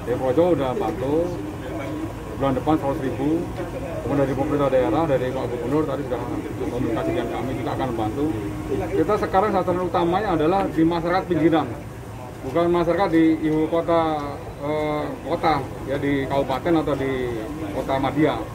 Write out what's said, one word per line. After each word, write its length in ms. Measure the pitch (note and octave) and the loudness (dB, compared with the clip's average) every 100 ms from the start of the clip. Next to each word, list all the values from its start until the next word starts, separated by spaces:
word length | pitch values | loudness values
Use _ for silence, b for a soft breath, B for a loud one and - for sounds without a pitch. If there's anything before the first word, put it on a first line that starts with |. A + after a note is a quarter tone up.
Dari 140 | - B2+ | -2 -2
Projo 240 | C3 C3 F3 D#3 | 2 4 4 4
udah 180 | C3+ B2 | 2 0
bantu, 540 | A2+ G#2+ C3 D#3 F3 F3 - - - - D#3 D3+ - - - - | -2 -2 0 0 0 -4 -6 -8 -8 -6 -6 -6 -6 -8 -8 -2
bulan 180 | C3+ B2+ | 0 0
depan 160 | C#3 D#3 | 2 2
seratus 240 | C#3 C3 C3 | 2 -2 -2
ribu, 340 | A2+ C#3+ E3 - - E3+ - - - | -2 0 0 -2 -6 -6 -6 -6 -6
kemudian 160 | - C#3 C3+ | -2 0 2
dari 60 | C3+ | 0
pemerintah 340 | C3+ C#3+ C#3 | 0 2 4
daerah, 300 | C3 B2 D#3+ E3 | 4 4 2 2
dari 240 | C3 B2+ | 2 0
Pak 140 | B2+ B2 | -2 -4
Gubernur 360 | A#2+ B2+ D3 D3+ | -4 0 0 0
tadi 140 | C3+ C3 | -2 -2
sudah 120 | A#2+ A#2 - - - B2+ | -4 -4 -6 -6 -6 -4
komunikasi 420 | A#2+ - A#2 - B2 | -2 -2 0 0 -2
dengan 120 | A#2+ | -2
kami, 200 | - B2 - | -4 -4 -4
juga 160 | D3 D3 | -4 -2
akan 100 | C3 A2+ | -2 -2
membantu. 300 | G#2+ C#3+ D3+ - - - - - F3+ - | -2 0 -2 -2 -4 -6 -4 -4 -2 0
Kita 160 | D#3+ G#3 | 2 2
sekarang 280 | G3+ F#3+ G#3 G3 | 2 2 4 2
sasaran 300 | F3 F3+ F3+ | 2 0 0
utamanya 420 | F3+ E3+ F#3 G#3+ D#3+ | 0 2 2 2 2
adalah 320 | D3+ F#3+ F#3+ | 4 2 2
di 160 | D3 | 2
masyarakat 400 | E3 E3+ E3 F#3 F3+ | 2 2 0 0 0
pinggiran, 380 | E3 D#3+ D#3 C3 G#2 - - - - - - | 2 4 4 0 -6 -10 -12 -12 -12 -12 -10
bukan 220 | C3+ C#3+ E3+ | -4 0 2
masyarakat 400 | F3 E3 E3+ G3 E3 | 4 2 2 4 6
di 80 | D#3+ D#3 D#3 | 6 4 2
ibu 240 | D#3 D#3 | 2 2
kota, 300 | E3 D#3+ E3 D#3+ D#3 C#3+ C#3 - - | 2 4 4 4 0 -4 -8 -10 -8
eh, 440 | C#3+ D3+ D3+ D3+ D3 C#3 | -4 -2 0 -2 -4 -6
kota, 400 | C3+ E3+ E3+ D3 B2+ - - | -4 0 2 2 -2 -8 -4
ya, 80 | C#3 | -2
di 320 | C#3+ C#3 B2+ | 0 0 0
kabupaten 560 | C#3 C3 C3 E3+ E3 | 0 0 0 2 2
atau 100 | D3+ C#3 | 2 0
di 120 | C3+ C3 B2+ A#2 A2 - G2+ | -2 -2 -2 -4 -6 -6 -6
kota 240 | B2+ C3 C3+ | -4 -2 0
Madia. 400 | C3+ C#3 D3+ A#2 G#2+ | 0 2 2 2 -6